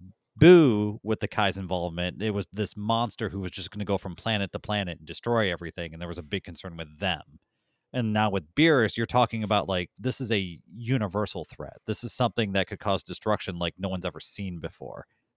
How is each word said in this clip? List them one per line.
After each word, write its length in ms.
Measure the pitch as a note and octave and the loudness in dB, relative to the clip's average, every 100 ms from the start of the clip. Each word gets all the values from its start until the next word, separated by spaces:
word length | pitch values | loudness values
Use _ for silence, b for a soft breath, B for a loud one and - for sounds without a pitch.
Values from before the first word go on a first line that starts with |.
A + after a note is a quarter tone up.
| F#2 - _ | -20 -20 _
Boo, 640 | - E3 F3 C#3+ G#2 G#2 G#2+ | 8 10 12 10 6 2 -2
with 160 | G#2 G#2+ | -4 -2
the 80 | G#2+ | -2
Kai's 300 | - G2+ G2 | 2 0 0
involvement, 600 | F2+ F2+ F2 E2+ F2+ C2 | -2 -2 0 -2 -4 -2
it 80 | A2 | -2
was 180 | G2+ F#2 | -2 -4
this 220 | G2+ G2+ G#2 | -4 -6 -4
monster 520 | G#2+ A2+ A#2 - G#2+ | -2 0 -2 -4 -6
who 100 | G2 | -4
was 100 | F2+ | -6
just 180 | - F2+ | -8 -10
gonna 140 | G#2 | -6
go 120 | F#2+ F#2+ | -2 -2
from 180 | F#2 E2 | -4 -6
planet 340 | A#2 G#2+ G2 | -4 -2 -2
to 60 | F#2 | -6
planet 400 | - G#2 F2+ D#2 | -4 -4 -4 -8
and 80 | D#2 | -12
destroy 460 | F2 A#2 A#2 G2 | -6 0 2 2
everything, 400 | E2+ E2 F2+ E2+ | -2 -6 -8 -8
and 80 | E2 | -8
there 80 | E2+ | -8
was 100 | E2+ | -8
a 40 | |
big 200 | D2+ F#2+ | -6 -6
concern 340 | - D#2 F2 E2 | -6 -12 -12 -12
with 220 | D#2 D#2 | -14 -6
them. 400 | F#2+ D#2 - D2 _ _ _ _ _ | -4 -4 -8 -20 _ _ _ _ _
And 200 | B2+ A2+ | -4 0
now 160 | G#2+ G#2+ | 2 2
with 220 | F#2+ D#2 - | 0 -2 2
Beerus, 400 | E3 C#3 G#2+ - | 4 6 2 0
you're 80 | A2+ | 0
talking 380 | B2+ A#2 A2+ | 2 2 0
about, 240 | G#2 G#2 D#2 | 0 0 0
like, 220 | F#2 F2 - | -2 -4 -6
this 220 | B2 - | -6 -4
is 100 | G2 | -2
a 260 | G#2+ F#2 E2 _ | 0 -2 -8 _
universal 720 | A2+ A#2 C3 G2+ G2+ G#2 F#2 | -8 -2 0 0 -2 -2 -4
threat. 320 | D2+ - C#2 - - | -10 -12 -14 -10 -6
This 160 | G#2 | -4
is 100 | A#2+ | -4
something 380 | - A#2+ - G#2 | 0 0 0 0
that 140 | F#2+ F#2 | 0 -2
could 140 | G2 | -4
cause 220 | G#2 F#2+ | -2 -2
destruction 540 | - F2+ A2 G#2 - F2 | -2 -4 0 0 -2 -4
like 160 | E2+ - | -6 -4
no 120 | F#2 | -6
one's 160 | F#2 F2+ | -4 -6
ever 120 | D#2 | -6
seen 380 | - - F#2+ E2+ | -10 -8 -8 -6
before. 480 | D#2+ - B1 G1+ - _ _ | -8 -10 -14 -14 -16 _ _